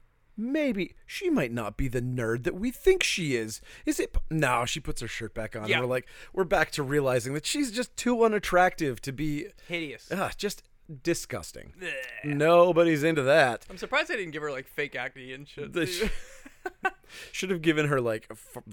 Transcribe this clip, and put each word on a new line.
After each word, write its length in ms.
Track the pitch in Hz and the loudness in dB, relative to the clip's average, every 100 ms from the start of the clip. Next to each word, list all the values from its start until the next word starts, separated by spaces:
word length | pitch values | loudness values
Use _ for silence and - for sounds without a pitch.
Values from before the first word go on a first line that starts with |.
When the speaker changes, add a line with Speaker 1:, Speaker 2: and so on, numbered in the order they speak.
| _ _ _ - | _ _ _ -8
Speaker 1:
Maybe 560 | 233 302 285 202 175 - - | -2 0 2 0 -4 -8 -14
she 240 | - 381 | -6 0
might 200 | 277 131 | 2 0
not 240 | 117 107 107 | -2 -4 -2
be 120 | 139 | -2
the 160 | 123 | -2
nerd 400 | 123 127 113 120 | -2 -2 0 0
that 100 | 127 | -2
we 160 | 180 233 | -4 -4
think 320 | - - - | 0 4 4
she 340 | - - 156 120 | 4 -2 -2 -2
is. 260 | 110 110 - - | -4 -10 -14 -10
Is 160 | - 302 | -4 -2
it 140 | - | 0
p-, 60 | - - | 0 0
no, 340 | 160 139 120 123 | 2 2 2 0
she 140 | - | -4
puts 220 | 135 - | -6 -6
her 60 | 113 | -6
shirt 260 | - 113 | -8 -10
back 220 | - 110 113 | -8 -8 -6
on, 120 | 107 | 0
Speaker 2:
Yeah. 100 | 175 | 0
Speaker 1:
and 80 | 127 | 2
we're 20 | |
like, 160 | 127 - - - | -2 -4 -14 -8
we're 100 | - | -4
back 260 | 185 190 156 | 2 2 2
to 100 | - | -2
realizing 500 | 135 147 135 127 113 | 0 2 2 2 0
that 140 | 147 - | -6 -4
she's 240 | - 269 | -2 -2
just 260 | 214 247 - | -4 -6 -4
too 260 | 240 247 | 0 4
unattractive 760 | 226 214 - 180 185 - 156 117 | 4 4 2 4 4 4 -4 -4
to 100 | - | -6
be 360 | 131 160 147 110 - - | -4 -4 -4 -6 -14 -10
Speaker 2:
Hideous. 440 | 170 156 113 - | -8 -8 -10 -8
Speaker 1:
Ugh, 200 | 185 175 - | -4 -4 -4
just 240 | 202 - - _ - 143 | -6 -8 -16 _ -18 -8
disgusting. 720 | 175 170 - 110 82 - - - | -2 -2 -4 -8 -10 -14 -18 -12
Speaker 2:
Blech. 440 | 175 139 127 117 147 | -10 -8 -10 -10 -4
Speaker 1:
Nobody's 800 | 143 156 175 175 165 170 156 | 2 6 8 8 8 6 6
into 200 | 156 156 | 2 2
that. 420 | 131 156 135 113 - | 4 6 6 2 -8
Speaker 2:
I'm 120 | 185 | -14
surprised 300 | 175 277 311 | -4 -2 -2
they 80 | 277 | -4
didn't 160 | 175 | -6
give 100 | 151 | -8
her, 80 | 147 | -8
like, 160 | 131 131 | -8 -10
fake 280 | - 147 131 | -6 -6 -6
acne 380 | 127 135 127 | -10 -10 -16
and 140 | 131 143 | -16 -16
shit, 260 | - 143 | -14 -6
Speaker 1:
They 140 | - 160 | -2 -2
Speaker 2:
too. 200 | 175 214 | 0 -2
Speaker 1:
sh-, 840 | - - - - - 359 - 381 370 | -2 -6 -18 -20 -14 -14 -4 -6 -6
<laughs> 300 | - - - | -16 -18 -12
should 180 | - 185 | -6 -2
have 120 | 175 | 0
given 260 | 160 151 147 | 2 4 4
her, 120 | 143 | 2
like, 260 | 117 110 - | 0 -2 -6
f-, 260 | 113 - 123 113 | -18 -16 -18 -12